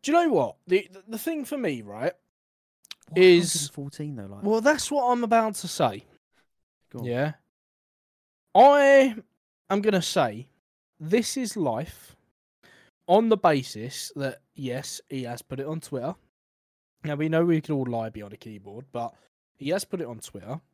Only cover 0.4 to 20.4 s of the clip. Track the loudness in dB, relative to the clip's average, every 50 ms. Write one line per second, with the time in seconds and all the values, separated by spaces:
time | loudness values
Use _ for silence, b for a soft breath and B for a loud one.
0.4 | 0 0 -4 _ _ 0 0 0 0 -4 -20 -20 _ -14 -12 -8 -6 -6 -6 -6
1.4 | -6 -8 -6 -4 -4 -4 -4 -6 -10 -14 -10 -6 -6 -6 -6 _ _ _ _ _
2.4 | _ _ _ _ _ _ _ _ _ _ -20 _ _ _ 2 6 8 8 8 8
3.4 | 6 2 -4 -6 -6 -8 -10 -12 -14 -12 -12 -12 -12 -10 -10 -12 -14 -14 -14 -6
4.4 | -2 0 0 2 2 2 2 2 -2 -2 -2 0 0 0 0 0 0 2 2 2
5.4 | 2 0 -6 -8 -10 -10 -2 -2 -2 -2 -2 -6 -16 _ _ _ _ _ _ _
6.4 | _ _ _ _ _ _ _ _ _ _ -16 -12 -8 -4 -2 -2 -2 -4 -6 _
7.4 | _ _ _ _ _ _ _ _ _ _ _ _ _ _ _ _ _ _ _ _
8.4 | _ _ _ 8 8 8 8 8 6 8 8 8 6 4 0 -6 -16 _ _ _
9.4 | _ _ _ _ _ _ -2 0 2 2 2 2 0 0 0 0 0 0 -2 -10
10.4 | -16 _ _ _ _ _ _ _ _ _ _ _ -2 0 0 0 0 -2 -6 -6
11.4 | -6 -6 -4 -4 -2 -2 -2 -4 -8 -10 -14 -20 -20 -20 -20 _ _ _ _ _
12.4 | _ _ _ _ b b b b b b b _ _ 4 4 4 6 4 2 4
13.4 | 4 2 2 2 -2 -6 -12 -12 -12 -10 -10 -10 -12 -12 -8 -6 -6 -6 -6 _
14.4 | _ _ _ -10 -8 -6 -6 -8 -8 -10 -14 -14 _ _ -10 -10 -8 -8 -10 -12
15.4 | -12 _ -10 -10 -8 -8 -8 -10 -10 -8 -8 -6 -6 -6 -8 _ _ _ _ _
16.4 | _ _ _ _ _ _ _ _ _ _ _ _ -8 -8 -4 -4 -2 0 2 2
17.4 | 2 2 2 0 0 -4 -4 -4 -2 -4 -4 -6 -6 -6 -10 -14 -16 -16 -18 -18
18.4 | -18 -18 -18 -18 -18 -16 -18 -18 -18 _ -10 -8 -8 -8 b b b b _ _
19.4 | _ _ _ _ -6 -4 -4 -4 -4 _ -10 -10 -8 -10 -12 -14 -16 -16 -18 -16